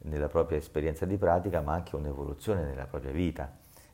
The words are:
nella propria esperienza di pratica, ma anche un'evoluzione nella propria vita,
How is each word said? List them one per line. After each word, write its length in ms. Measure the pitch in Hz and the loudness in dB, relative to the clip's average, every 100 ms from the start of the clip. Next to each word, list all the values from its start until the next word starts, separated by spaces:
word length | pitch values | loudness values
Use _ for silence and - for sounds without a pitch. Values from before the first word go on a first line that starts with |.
nella 280 | 78 73 73 | -6 -2 2
propria 300 | 82 78 78 | 2 4 0
esperienza 480 | - 76 78 78 90 | 0 0 0 0 -2
di 100 | 98 | 2
pratica, 460 | 87 90 92 85 | 4 4 4 0
ma 100 | 73 | 0
anche 240 | 82 - 73 | -2 -2 -4
un'evoluzione 680 | 73 69 69 73 - 95 | -4 -4 -6 -4 -2 0
nella 220 | 71 65 67 | 0 -4 -6
propria 260 | 73 69 | -6 -4
vita, 440 | 76 87 76 69 - - - - | 0 0 0 -8 -10 -20 -20 -18